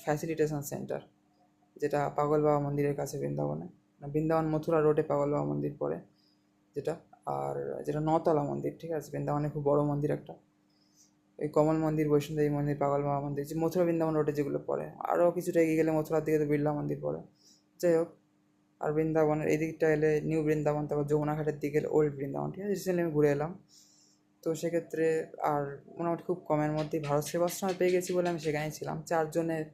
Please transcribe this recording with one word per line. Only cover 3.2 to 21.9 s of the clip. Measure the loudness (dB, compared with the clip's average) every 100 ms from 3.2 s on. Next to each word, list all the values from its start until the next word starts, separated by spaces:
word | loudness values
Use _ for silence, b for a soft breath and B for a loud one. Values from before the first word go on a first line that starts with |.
| -4 -4 -4 -4 -10 -18 _ _
মানে | -6
বৃন্দাবন | -2 2 2 2
মথুরা | 0 2 2
রোডে | 4 4
পাগল | 2 0 0
বাবা | 0 -2
মন্দির | -2 -4 -4
পড়ে | -6 -6 -10 b b b b _ _ -8
যেটা, | -6 -8 -12 -14 -6
আর | -4 -4 -4 -6 -6 -4
যেটা | -2
নতলা | 2 2 4 2
মন্দির, | 2 -4 -6 -6
ঠিক | -8
আছে? | -6 -6
বৃন্দাবনে | -6 -2 -2 -2
খুব | -2
বড় | 2 2
মন্দির | 2 0 -2
একটা, | -4 -8 -20 _ _ _ b b b b _ _ -8
এই | -2
কমল | 2 4 4
মন্দির, | 2 2 4
বৈষ্ণোদেবী | 2 2 0 0 0
মন্দির, | 0 0
পাগল | 0 0
বাবা | 0 -2 -2
মন্দির, | -6 -4
যে | -2
মথুরা | 0 2 2
বৃন্দাবন | 2 2 2
রোডে | 0
যেগুলো | 0 -2 -4 -4
পড়ে, | -4 -6 -8
আরও | 0 4 4
কিছুটা | 2 0 4
এগিয়ে | 4 4
গেলে | 4
মথুরার | 2 0 0
দিকে | 2 2
তো | 2
বিড়লা | 2 0
মন্দির | -2 -4 -4
পড়ে। | -4 -6 -10 b b b b -2
যাই | 2 4
হোক, | 2 -8 _ _ _ _ _ -6
আর | -2
বৃন্দাবনের | 0 2 4 4 2 2
এই | 2
দিকটা | 0 2 2 4
এলে | 4 2
নিউ | 2 0
বৃন্দাবন, | 2 2 2 0 0
তারপর | -2 2
যমুনা | 2 2 -2
ঘাটের | -2 -2
দিকে | -2 0
এলে | 2